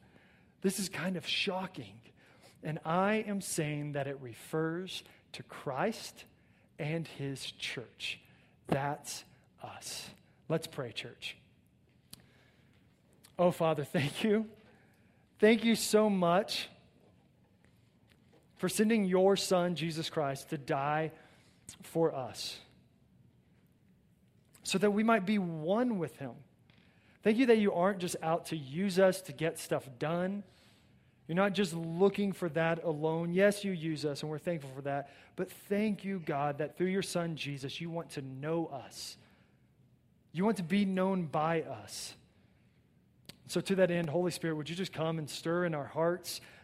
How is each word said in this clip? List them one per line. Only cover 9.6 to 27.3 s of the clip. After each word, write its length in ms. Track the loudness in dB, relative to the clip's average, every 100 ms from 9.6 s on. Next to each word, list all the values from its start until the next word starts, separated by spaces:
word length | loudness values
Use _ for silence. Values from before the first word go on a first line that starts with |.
us. 480 | -16 -14 -12 -12 -14 -18 _ _ -4
Let's 160 | -4 -4
pray, 260 | -10 -10
church. 460 | -8 -12 -12 -14 -14 -20 _ _ _ _ _ _ -20 -20 -20 -20 _ _ _ _ _ _ _ -10 2
Oh, 120 | 2
Father, 340 | 4 0 0
thank 380 | -2 0 -2 0
you. 220 | 2 2 0 -8 -20 -20 _ _ _ _ _ 4
Thank 260 | 6 8
you 100 | 6
so 360 | 2 4 6 6
much 580 | 6 6 4 2 -4 -8 -14 -20 _ -20 _ _ _ _ _ _ _ _ _ _ -20 _ -20 _ -4
for 100 | -2
sending 380 | 2 4 4 4
your 280 | 6 6
Son, 400 | 6 4 4 4 0
Jesus 340 | -2 -4 -4
Christ, 400 | -2 -2 -2 -6
to 80 | -8
die 540 | -2 0 0 0 -2 -6 -20 -20 -20 _ -20 -20
for 300 | -6 2 2
us 440 | 2 -6 -8 -10 -10 -16 -20 -20 _ _ _ -20 _ _ _ _ _ _ _ _ _ _ _ _ -14
so 140 | -4 2
that 140 | 2
we 120 | 4
might 220 | 4 4
be 140 | 4 0
one 600 | 0 -2 0 2 2 -2
with 160 | -4 -8
him. 160 | -12 -12 -20 _ _ -20 _ _ _ -2
Thank 160 | 2